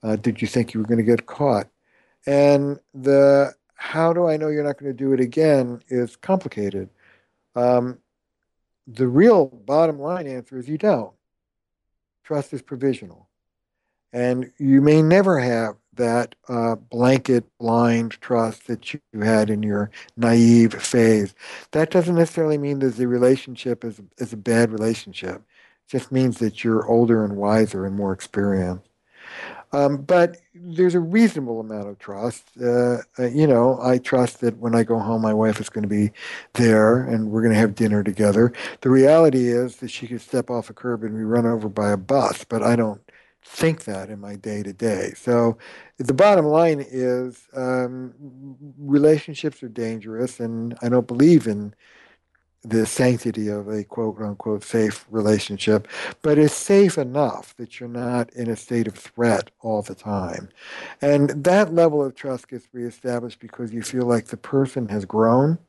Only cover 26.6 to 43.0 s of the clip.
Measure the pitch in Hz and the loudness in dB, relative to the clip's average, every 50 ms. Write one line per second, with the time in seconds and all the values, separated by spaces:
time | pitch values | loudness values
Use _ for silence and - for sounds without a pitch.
26.6 | - 117 113 110 107 - 117 113 120 117 117 110 107 101 101 98 101 101 107 110 | -2 0 0 0 0 2 2 2 4 4 2 0 0 -2 -4 -4 -2 2 2 2
27.6 | 110 107 - 98 95 98 95 101 101 98 95 90 - - - 101 101 101 98 95 | 2 2 0 -6 -6 -6 -4 -4 -4 -4 -4 -6 -8 -8 -6 -4 -2 0 0 0
28.6 | 90 90 90 92 _ _ _ _ _ _ _ _ - - - - - - - - | -2 -2 -4 -8 _ _ _ _ _ _ _ _ -20 -20 -18 -16 -16 -16 -18 -20
29.6 | - _ - 139 143 139 143 139 143 - 185 175 170 175 170 - _ _ _ 170 | -16 _ -2 0 0 0 0 -2 -2 2 4 4 4 2 0 -10 _ _ _ -20
30.6 | 175 180 165 165 185 180 170 180 170 160 175 220 233 220 - 156 135 120 113 113 | -18 -12 0 2 2 2 2 0 -2 0 2 4 4 4 2 -2 -8 -6 -8 -8
31.6 | 110 110 110 104 101 101 101 _ - - 101 98 107 120 113 - _ _ _ - | -8 -10 -10 -10 -10 -12 -14 _ -14 -14 -10 -6 -6 -6 -6 -8 _ _ _ -4
32.6 | 123 120 120 123 123 123 123 117 - _ _ - 127 123 117 147 156 147 131 117 | -2 0 2 2 2 2 0 -2 -6 _ _ -4 -4 -2 2 2 4 4 6 6
33.6 | 120 127 131 123 120 127 127 123 123 - - 127 120 117 - - - 117 110 - | 4 4 2 2 2 0 0 0 0 0 0 0 0 0 -2 -2 -4 -4 -4 -2
34.6 | 117 117 113 117 113 113 117 110 101 107 113 113 110 110 107 107 110 110 104 107 | -4 0 2 0 2 2 0 -2 -2 -2 -2 -2 0 0 0 2 2 0 0 -2
35.6 | 107 - _ 113 104 101 104 104 104 104 - - - - - - - _ _ - | -6 -8 _ -6 -4 -2 0 0 0 -2 -2 -8 -16 -16 -16 -16 -18 _ _ 2
36.6 | 120 117 110 107 107 107 113 127 127 131 117 110 110 107 104 110 110 117 110 107 | 4 4 6 6 6 4 4 2 0 -2 -4 -4 -4 -2 -2 0 2 2 4 4
37.6 | 113 107 104 - 113 107 107 104 98 107 95 98 107 104 98 107 117 123 123 - | 2 2 0 0 0 0 0 0 -2 -2 -2 0 0 2 4 4 2 2 2 -4
38.6 | - - - _ - 131 127 131 131 139 156 165 165 156 131 131 123 120 120 120 | -14 -14 -14 _ 0 2 4 6 6 8 8 6 6 4 4 2 0 0 0 0
39.6 | 123 123 113 _ - 113 - - - 110 123 117 - _ - 127 120 - 127 120 | -2 -4 -8 _ -16 -14 -14 -14 -12 -12 -12 -12 -12 _ -4 -4 -4 -4 -6 -8
40.6 | 110 - 110 - - 123 120 110 110 110 107 110 110 107 117 120 117 117 117 113 | -8 -8 -16 -10 -8 -6 -6 -6 -6 -8 -6 -6 -4 0 0 0 2 0 -2 -2
41.6 | 107 107 98 107 104 101 104 98 92 - 135 139 120 - 104 - - _ 117 113 | -6 -6 -4 -2 -2 -2 -2 -2 -2 0 0 0 0 0 -4 -6 -10 _ -6 -2
42.6 | 104 113 120 117 117 110 101 98 | 0 0 2 2 0 -2 -4 -10